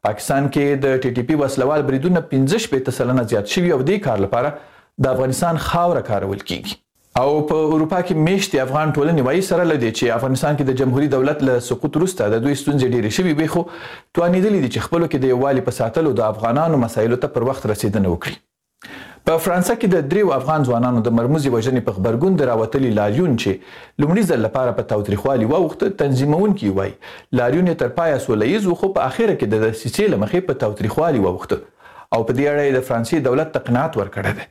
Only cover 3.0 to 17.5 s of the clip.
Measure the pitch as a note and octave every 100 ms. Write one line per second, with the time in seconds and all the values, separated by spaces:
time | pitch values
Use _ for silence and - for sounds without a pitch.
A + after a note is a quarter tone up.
3 | B2 B2+ A2+ A2 G2+ - F3 D3 C3+ G#3
4 | D3+ G#2+ G2 A#2+ C3+ D3+ - - _ -
5 | C3 B2+ C3+ - F3 E3 - F3 F3 D3+
6 | A2+ G2+ F#2+ G2 - F2+ - - _ _
7 | _ - C3+ D3+ D3+ D#3 D#3 D#3 D#3 F#3
8 | F3 E3 D#3 G3 F#3+ C#3+ C3 C#3+ D#3 C#3+
9 | D3 E3 B2+ E3 F#3+ F3 E3+ D#3 A2+ A2
10 | B2 A2+ C3 C3 D3 D3 C3+ C3 C3 B2+
11 | D3 C3 C3+ D3 C3+ B2 A#2+ A#2+ D3+ D3+
12 | F#3 F#3 G#2 A2+ C3 C#3 - C#3+ B2+ A#2+
13 | G#2+ G#2+ F#3 D3+ D#3 F3 E3+ - - -
14 | _ - E3+ F#3 G3+ G3 C3 A#2 - E3+
15 | E3 C#3+ C3 B2+ C3+ C3+ - - A2+ D#3+
16 | D#3+ A#2+ A2 G#2 A2+ B2+ E3 D3+ A#2 A2+
17 | A2 B2 C#3 - A#2